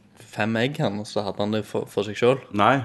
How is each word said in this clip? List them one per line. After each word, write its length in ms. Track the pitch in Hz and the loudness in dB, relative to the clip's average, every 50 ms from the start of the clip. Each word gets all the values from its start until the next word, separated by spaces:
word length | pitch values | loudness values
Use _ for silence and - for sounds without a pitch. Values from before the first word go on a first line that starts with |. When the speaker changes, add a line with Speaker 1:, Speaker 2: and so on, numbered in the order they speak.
| _ _ _ - | _ _ _ -20
Speaker 1:
fem 340 | - - - - 107 110 113 | -20 -14 -4 -4 -2 -2 0
egg, 200 | 113 120 139 147 | 0 -2 -2 -2
han, 220 | 160 147 104 101 104 | -2 -4 -2 -2 -6
og 60 | 104 | -8
så 180 | - - 107 107 | -6 -6 -4 -4
hadde 140 | 95 92 | -4 -4
han 140 | - 104 104 | -4 -2 -2
det 140 | 110 107 104 | -2 -2 -4
for, 200 | - - 110 - | -4 -6 -6 -6
for 180 | - - - 98 | -4 -4 -4 -4
seg 140 | 107 101 | -4 -2
selv. 220 | - 120 120 131 123 - - - | 2 2 2 2 2 -4 -6 0
Speaker 2:
Nei. 300 | 101 101 117 135 139 120 | 4 6 6 6 4 0